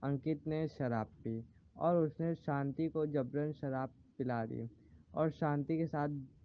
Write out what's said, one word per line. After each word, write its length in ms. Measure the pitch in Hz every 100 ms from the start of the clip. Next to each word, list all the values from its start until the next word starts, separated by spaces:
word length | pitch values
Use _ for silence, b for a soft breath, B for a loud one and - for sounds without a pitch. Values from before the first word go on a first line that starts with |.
अंकित 380 | 135 139 151 151 156
ने 200 | 156 156
शराब 380 | - 127 117 110
पी 400 | - - 113 113 b b -
और 180 | 160 175
उसने 400 | 156 - 165 165
शांति 520 | - 143 139 135 160
को 180 | 160 151
जबरन 460 | 147 127 139 147
शराब 380 | 135 143 131 131 - - _
पिला 280 | 127 120 113
दी 240 | 123 117 - B B B -
और 140 | 160
शांति 480 | - 160 147 143 160
के 100 | 165
साथ 200 | 151 147 147 135 -